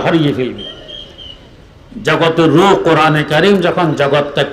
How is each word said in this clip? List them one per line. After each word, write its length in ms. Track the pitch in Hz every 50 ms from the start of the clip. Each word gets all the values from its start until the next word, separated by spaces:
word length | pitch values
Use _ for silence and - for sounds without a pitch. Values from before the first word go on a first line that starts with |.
| -
হারিয়ে 300 | 170 170 165 147 143 -
ফেলবে। 300 | 127 127 113 101 101 - - - - - - - - - - - - - - - - - - - - - - - - - - - - 110
জগতের 420 | 151 156 - 165 160 - 165 160
রূহ 300 | 143 139 170 196 196 -
কোরআনে 480 | - - 165 156 156 156 156 151 151 147
কারীম 380 | - 151 156 185 202 202 185
যখন 320 | 170 165 160 180 165 156 139
জগৎ 400 | 123 143 139 147 147 143 - -
ত্যাগ 140 | 151 139 -